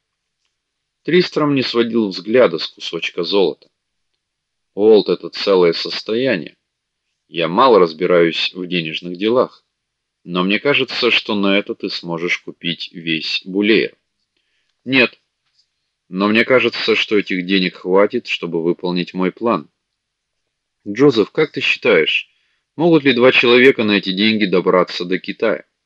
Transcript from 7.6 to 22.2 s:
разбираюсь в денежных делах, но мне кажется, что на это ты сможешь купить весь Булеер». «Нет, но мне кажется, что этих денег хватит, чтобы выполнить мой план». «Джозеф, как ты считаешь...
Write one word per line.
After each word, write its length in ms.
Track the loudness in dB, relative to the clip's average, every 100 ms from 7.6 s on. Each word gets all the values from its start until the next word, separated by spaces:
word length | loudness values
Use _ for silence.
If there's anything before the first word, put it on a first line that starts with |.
| 4 4
разбираюсь 720 | 2 0 0 2 2 0 -6
в 120 | -8 -6
денежных 500 | -6 -6 -8 -12 -6
делах, 480 | -2 0 -2 _ _ _ _ _ _ _
но 200 | -8 -4
мне 160 | -2 -2
кажется, 520 | 0 -2 -4 -2 -2
что 240 | -2 -4 -4
на 220 | 0 -2
это 180 | -4 -8
ты 140 | -8
сможешь 500 | -10 -10 -6 -6 -6
купить 500 | -10 -12 -10 -8 -12
весь 520 | -10 -6 -6 -6 -8 -6
Булеер». 500 | -2 2 2 0 _ _ _ _ _ _ _ _ _
«Нет, 380 | -2 0 0 -2 _ _ _ _ _ _ _ _ _
но 140 | -2 0
мне 160 | 2
кажется, 500 | 2 2 0 -2 -2
что 240 | -2 0 -2
этих 280 | -2 -6 -2
денег 320 | -2 -2 -6
хватит, 500 | 0 2 2 -2 -6
чтобы 340 | -8 -6 -4
выполнить 520 | -2 -2 -4 -4 -4
мой 180 | -4 -4
план». 380 | -2 -2 -4 -6 _ _ _ _ _ _ _ _ _ _ _ -8
«Джозеф, 460 | 2 4 4 0
как 220 | -2 -4
ты 80 | -2
считаешь... 680 | -4 -2 2 2 2 -2